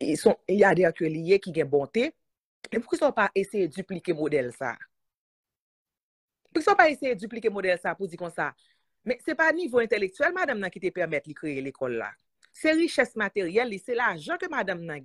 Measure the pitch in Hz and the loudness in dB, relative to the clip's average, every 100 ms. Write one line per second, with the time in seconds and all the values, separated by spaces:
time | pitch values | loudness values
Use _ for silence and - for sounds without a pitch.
0 | 127 156 220 - - 196 285 180 175 165 | -2 2 4 2 2 4 6 6 2 2
1 | 160 160 165 196 190 160 143 143 139 220 | -2 -2 2 2 2 -4 2 0 2 0
2 | 285 - _ _ _ _ - - - 320 | 0 -4 _ _ _ _ -8 -6 -4 0
3 | 285 233 196 196 196 208 170 170 185 185 | 2 2 0 0 -2 0 -2 -4 -8 -6
4 | - 156 156 147 123 - 131 110 - _ | -4 -2 0 0 -2 -6 -8 -8 -14 _
5 | _ _ _ _ _ _ _ _ _ _ | _ _ _ _ _ _ _ _ _ _
6 | _ _ _ _ _ 330 359 392 330 285 | _ _ _ _ _ 0 4 6 6 4
7 | 269 214 208 233 226 202 190 196 185 165 | -2 -4 -6 -4 -4 -2 0 -2 -2 -6
8 | 190 165 175 170 147 - _ _ _ _ | -8 -8 -8 -4 -6 -6 _ _ _ _
9 | - - - 311 320 311 339 240 226 214 | -6 -4 -2 0 2 2 0 0 0 0
10 | 190 - 294 359 330 220 190 180 180 180 | -2 0 -2 0 -2 -2 -6 -6 -6 -4
11 | 165 147 156 147 156 135 135 - 131 117 | -2 -4 -6 -10 -8 -6 -8 -6 -4 -4
12 | 101 - _ _ _ - 311 320 330 - | -6 -12 _ _ _ -2 0 2 2 0
13 | 247 220 196 202 175 202 240 190 - 240 | -2 -2 -4 -4 -2 0 -2 -4 -6 -2
14 | 240 160 165 359 - 277 196 175 170 147 | -2 -4 -6 -8 -6 -4 -4 -6 -8 -12